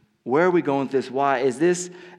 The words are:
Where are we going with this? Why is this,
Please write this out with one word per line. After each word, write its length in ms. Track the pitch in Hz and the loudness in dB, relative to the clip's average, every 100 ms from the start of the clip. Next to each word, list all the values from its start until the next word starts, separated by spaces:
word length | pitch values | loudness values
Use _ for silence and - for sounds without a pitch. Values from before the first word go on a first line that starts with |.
| _ _ | _ _
Where 220 | - 135 185 | -2 2 2
are 60 | |
we 100 | 175 | 2
going 220 | 147 139 | 0 -2
with 80 | 131 | -2
this? 180 | 135 123 | -2 -2
Why 300 | 127 139 131 | -2 0 2
is 180 | 135 120 | 0 0
this, 320 | 170 175 - - - | 0 0 -4 -14 -16